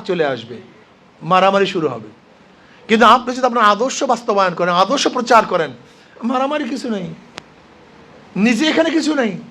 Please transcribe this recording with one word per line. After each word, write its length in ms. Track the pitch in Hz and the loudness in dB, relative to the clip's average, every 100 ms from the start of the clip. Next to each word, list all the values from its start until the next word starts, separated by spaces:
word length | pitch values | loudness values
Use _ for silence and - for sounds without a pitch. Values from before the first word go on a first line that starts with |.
| 220 | 0
চলে 200 | 180 147 | -2 -2
আসবে, 320 | 123 110 110 - - - _ _ _ | -2 -10 -16 -18 -20 -20 _ _ _
মারামারি 440 | 156 185 190 190 190 | 0 4 4 2 0
শুরু 220 | 190 151 | -2 -4
হবে। 200 | 117 107 - _ _ _ _ _ - - | -6 -14 -20 _ _ _ _ _ -20 -2
কিন্তু 180 | 220 226 | 4 6
আপনি 300 | 240 240 254 | 4 2 -2
যদি 100 | 254 | 0
আপনার 180 | 240 | 2
আদর্শ 400 | 208 202 254 - | 2 2 -2 -2
বাস্তবায়ন 500 | 277 233 - 202 185 | -2 -2 0 0 0
করেন, 200 | 170 175 | 0 0
আদর্শ 340 | 175 190 277 311 | 2 0 0 0
প্রচার 380 | 247 233 233 208 | -2 4 4 4
করেন, 260 | 180 147 117 - - - - | -2 -4 -8 -20 -20 -20 -10
মারামারি 460 | 226 262 269 302 240 | -4 -2 -2 -4 -6
কিছু 200 | 254 254 | -6 -6
নেই, 240 | 208 170 160 - - - - - - - - - - - 180 | -6 -8 -14 -18 -20 -20 -20 -20 -20 -20 -20 -20 -20 -12 0
নিজে 320 | 220 220 311 | 0 2 0
এখানে 220 | 311 320 | 2 0
কিছু 240 | 311 285 | 0 0
নেই। 240 | 285 226 170 - | -2 -2 -4 -14